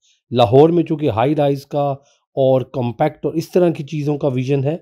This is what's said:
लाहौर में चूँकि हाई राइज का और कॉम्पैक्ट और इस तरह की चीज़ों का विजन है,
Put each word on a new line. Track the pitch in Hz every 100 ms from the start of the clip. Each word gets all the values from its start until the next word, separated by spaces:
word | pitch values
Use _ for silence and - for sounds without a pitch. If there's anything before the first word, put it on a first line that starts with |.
| _ _ _
लाहौर | 120 117 135 160
में | 170
चूँकि | 160 156 147
हाई | 107 131
राइज | 151 143 139 -
का | 147 143 135 _ _ _ -
और | 131 131 123 139
कॉम्पैक्ट | 120 113 151 156 151
और | 160
इस | 160
तरह | 190 175
की | 165 139
चीज़ों | 156 143 147
का | 147
विजन | 127 127 143
है, | 135 165